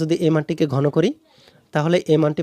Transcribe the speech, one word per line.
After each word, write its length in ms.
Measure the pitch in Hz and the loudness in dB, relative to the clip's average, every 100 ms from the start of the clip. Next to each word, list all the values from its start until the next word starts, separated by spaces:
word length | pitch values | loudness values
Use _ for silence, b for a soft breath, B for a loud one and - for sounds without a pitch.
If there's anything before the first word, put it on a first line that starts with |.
যদি 140 | 160 170 | -2 0
এই 60 | 160 | 0
মানটিকে 300 | 156 151 165 151 | 0 -2 -2 -2
ঘন 100 | 131 143 160 | 0 0 0
করি 140 | 190 302 b b b b b | 0 -2 b b b b b
তাহলে 220 | 156 156 175 - | -4 0 0 2
এই 60 | 156 | 2
মানটি 200 | 151 151 | 2 -2